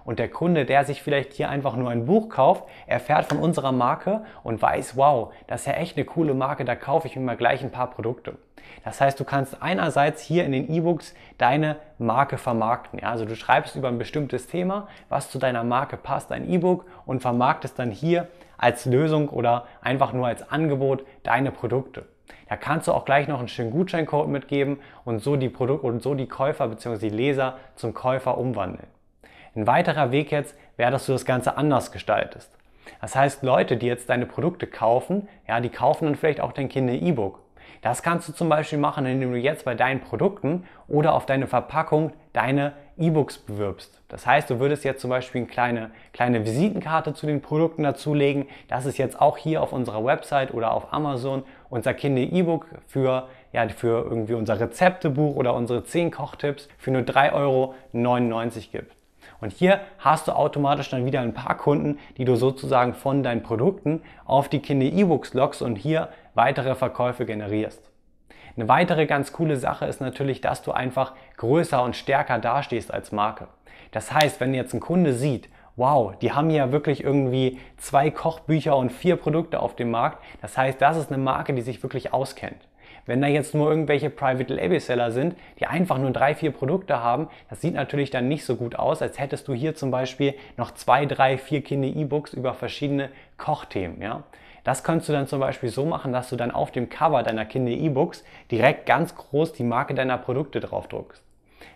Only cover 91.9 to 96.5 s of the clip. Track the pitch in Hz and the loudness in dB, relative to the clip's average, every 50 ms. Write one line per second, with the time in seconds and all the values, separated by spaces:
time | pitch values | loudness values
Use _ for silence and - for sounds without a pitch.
91.9 | 143 151 151 139 139 151 147 - - - 123 131 117 - - 113 - - 143 143 | -2 -2 -2 -2 -2 -2 -4 -6 -8 -6 -4 -4 -4 -4 -6 -8 -6 -4 -2 0
92.9 | 143 139 139 139 - - - - _ - - - 151 - - - - 107 92 85 | 0 0 -2 -4 -8 -14 -20 -20 _ -8 -4 -4 -4 -4 -6 -6 -6 -6 -6 -6
93.9 | 78 - 98 104 120 147 147 - - - - - - - - - 131 - - - | -6 -8 -8 -6 -6 -8 -10 -14 -20 -20 -20 -20 -20 -6 -2 -2 -2 -2 0 0
94.9 | 165 165 156 - 147 143 139 131 - 139 135 135 131 - - 123 104 - 139 160 | 0 0 0 0 0 0 0 -2 -2 0 0 -2 -2 -2 -4 -4 -2 -2 -2 -2
95.9 | 165 156 - 139 123 127 123 - - - 120 120 | -2 -4 -4 -4 -4 -4 -4 -4 -4 -4 -4 -2